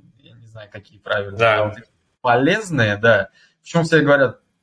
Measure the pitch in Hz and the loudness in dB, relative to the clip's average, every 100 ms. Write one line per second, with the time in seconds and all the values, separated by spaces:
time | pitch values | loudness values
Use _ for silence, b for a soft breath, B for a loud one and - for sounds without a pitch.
0 | _ _ _ 117 113 110 104 107 - 104 | _ _ _ -20 -20 -20 -20 -20 -20 _
1 | - 104 101 98 117 107 107 101 - _ | -8 -8 -8 -2 0 0 -2 -6 -18 _
2 | _ _ 123 120 139 208 202 147 107 101 | _ _ 0 2 2 -2 -4 -2 -2 0
3 | 117 104 95 b b b - 170 160 160 | 2 2 0 b b b -6 -2 2 2
4 | 143 143 127 - _ _ | 4 2 2 -2 _ _